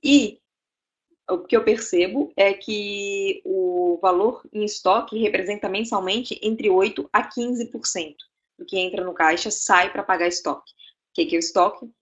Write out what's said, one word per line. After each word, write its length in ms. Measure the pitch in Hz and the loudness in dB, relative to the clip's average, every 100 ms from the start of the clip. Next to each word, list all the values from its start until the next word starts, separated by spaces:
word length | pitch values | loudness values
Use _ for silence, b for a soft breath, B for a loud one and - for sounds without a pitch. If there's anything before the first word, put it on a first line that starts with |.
e 380 | 262 285 214 - _ _ _ _ _ _ _ _ - | 6 4 4 -6 _ _ _ _ _ _ _ _ -6
o 100 | 180 | -6
que 160 | - 226 | 2 2
eu 80 | |
percebo 680 | 220 220 - 180 180 220 311 - | 4 0 2 2 2 0 -4 2
é 180 | 196 | 2
que 880 | 196 - 214 202 202 202 196 196 190 - | 2 -6 -6 -4 -6 -4 -2 -2 -4 -4
o 520 | 190 185 180 180 170 | -2 0 0 0 2
valor 440 | 185 180 214 247 - | 2 2 2 -2 -10
em 140 | 214 208 | -6 -6
estoque 520 | - 185 208 233 220 | -2 0 0 0 -2
representa 520 | 214 196 190 208 202 | 0 0 -4 -6 -4
mensalmente 680 | 196 226 208 185 214 247 - | -4 -2 -4 -2 -4 -4 -6
entre 260 | 214 220 214 | -4 -2 2
oito 400 | 185 202 - - | 4 2 -2 -2
a 100 | 208 | -2
quinze 440 | 208 - 240 247 233 | -2 -6 -4 -4 -6
por 180 | 226 - | -6 -6
cento 400 | 185 156 147 - _ _ _ | -6 -8 -12 -20 _ _ _
do 60 | - | -6
que 120 | 190 | -4
entra 280 | 185 190 180 | -2 -4 -6
no 80 | |
caixa, 360 | - 160 170 220 | 2 2 2 -2
sai 400 | - - 185 190 | -6 4 4 4
pra 140 | 196 | -2
pagar 240 | 190 180 175 | -2 0 0
estoque. 460 | 175 - 139 - | -2 -4 -6 -10
O 20 | b b b _ | b b b _
que 120 | - 165 | -4 -2
que 100 | 165 | 0
é 20 | |
o 20 | |
estoque? 500 | 165 196 180 - - _ | 0 2 2 0 -18 _